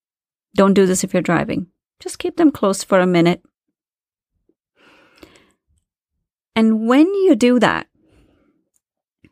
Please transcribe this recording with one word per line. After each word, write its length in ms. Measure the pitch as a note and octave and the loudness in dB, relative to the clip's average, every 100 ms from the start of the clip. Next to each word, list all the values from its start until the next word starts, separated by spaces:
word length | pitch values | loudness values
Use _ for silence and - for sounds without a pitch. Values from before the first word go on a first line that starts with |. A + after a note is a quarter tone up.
| _ _ _ _ _ - | _ _ _ _ _ 0
Don't 180 | G3 | 2
do 140 | G3 F#3+ | 2 0
this 160 | F#3 | -2
if 100 | F#3 | -4
you're 80 | F3+ | -4
driving. 460 | E3+ E3 C3+ - F3+ _ _ _ | -2 -4 -4 -8 -10 _ _ _
Just 180 | F#4 - | -16 -10
keep 200 | F4+ E4 | -8 -2
them 120 | D#4+ | 0
closed 360 | C#4+ G3+ G3 - | 0 -2 -4 -2
for 160 | G3 | 0
a 40 | F3+ | 2
minute. 380 | F3 E3+ F3 _ _ _ _ _ _ _ _ _ _ _ _ _ _ _ _ _ _ - _ _ _ _ _ _ _ _ _ _ _ _ - | 2 0 -2 _ _ _ _ _ _ _ _ _ _ _ _ _ _ _ _ _ _ -20 _ _ _ _ _ _ _ _ _ _ _ _ -2
And 320 | A3 A3 A3+ | 0 0 0
when 260 | B3+ E4 | 2 2
you 220 | G4+ F#4+ A#3+ | 2 0 2
do 240 | B3 B3 | 2 2
that, 280 | F#3+ D#2+ - _ _ _ _ _ _ _ _ _ _ _ _ _ _ | 0 -2 -8 _ _ _ _ _ _ _ _ _ _ _ _ _ _